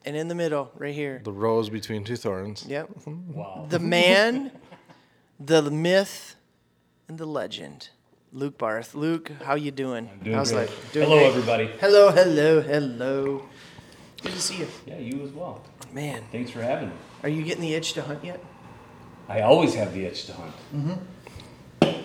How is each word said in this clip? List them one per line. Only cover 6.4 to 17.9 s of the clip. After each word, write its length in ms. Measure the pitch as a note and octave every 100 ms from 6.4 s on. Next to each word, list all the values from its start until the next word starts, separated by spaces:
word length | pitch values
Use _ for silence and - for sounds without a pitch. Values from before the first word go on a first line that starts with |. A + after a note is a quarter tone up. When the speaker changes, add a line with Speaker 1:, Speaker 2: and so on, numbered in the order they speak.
| _ _ _ _ _ _ -
Speaker 1:
and 100 | D#3+
the 80 | D#3
legend, 640 | C#3+ G2+ - D2 C#3+ - _ _ _ _
Luke 240 | C3 C#3 C#3+
Barth. 380 | A2 A2 A#2
Luke, 380 | D3 D#3+ E3 E3 C#3+
how 120 | C3+ D3
you 160 | D3
doing? 360 | C3+ C3 A#2 A2+
Speaker 3:
I'm 80 | G2
doing 160 | A2 C3+
Speaker 1:
How's 160 | C3+
Speaker 3:
great. 160 | A#2 A2+
Speaker 1:
life? 220 | - -
Doing 140 | D3+ D3+
Speaker 3:
Hello, 100 | D3+
Speaker 1:
great? 100 | C3+
Speaker 3:
everybody. 380 | B2 A#2 A2+ A2 -
Speaker 1:
Hello, 300 | G3+ G3+ G3+
hello, 480 | E3+ F#3 D3+ D3+ D#3+
hello. 840 | C3+ D3 C#3 A#2+ C3 C#3 C#3 C#3 C3+ - - - - - - -
Good 100 | F#3
to 80 | F#3
see 180 | - F#3+
you. 100 | C#3 - B2
Speaker 3:
Yeah, 120 | -
you 240 | A#2+ C#3
as 60 | C#3
well. 280 | D3 F3 G#2+ - - -
Speaker 1:
Man. 300 | C3 D3 A#2+ A2
Speaker 3:
Thanks 220 | A#2 B2
for 100 | A#2
having 280 | A#2+ C#3+ G#2
me. 40 | E2 - -
Speaker 1:
Are 40 | D3
you 140 | D#3
getting 200 | D#3 F#3
the 120 | E3
itch 200 | D#3 D#3+